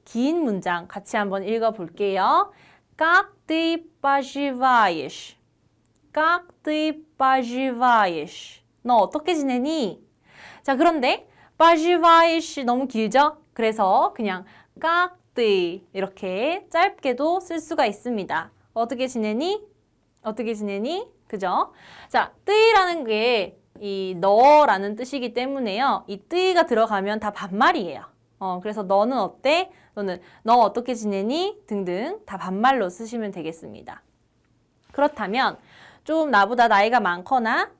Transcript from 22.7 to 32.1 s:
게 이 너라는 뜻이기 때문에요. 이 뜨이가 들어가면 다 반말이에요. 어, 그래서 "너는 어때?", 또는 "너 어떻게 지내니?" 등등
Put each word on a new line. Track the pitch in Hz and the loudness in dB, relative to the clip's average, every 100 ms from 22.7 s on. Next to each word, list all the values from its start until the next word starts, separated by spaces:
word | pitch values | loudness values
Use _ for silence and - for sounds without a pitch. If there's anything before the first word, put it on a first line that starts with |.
| 427 370 339 | 6 2 0
게 | 240 214 233 240 175 - _ - | -2 0 2 0 -2 -8 _ -14
이 | 202 196 185 185 | -8 -6 -6 -2
너라는 | 190 208 262 302 285 196 196 214 | 2 6 8 8 6 2 -2 -8
뜻이기 | 254 285 247 | -8 -6 -6
때문에요. | 240 254 277 240 196 269 202 - | -4 -4 -4 -4 -2 0 -2 -6
이 | 196 - | -14 -6
뜨이가 | 339 370 349 339 | -2 2 2 2
들어가면 | 226 220 208 190 214 | 2 0 0 -2 -4
다 | 214 | -6
반말이에요. | 208 196 190 285 339 180 131 - _ _ - | -8 -8 0 2 2 -4 -10 -16 _ _ -12
어, | 190 180 | -8 -8
그래서 | 208 214 | -8 -8
"너는 | 190 196 220 262 | 0 2 2 0
어때?", | 190 - 254 320 370 - _ | -4 -4 -2 0 -2 -10 _
또는 | - 202 175 - - | -10 -8 -8 -12 -10
"너 | 220 | 2
어떻게 | 240 214 208 247 | 4 4 0 -6
지내니?" | 233 214 196 202 302 381 415 - | -6 -4 -4 -2 -2 -4 -8 -10
등등 | 208 185 180 262 | -8 -6 -6 -6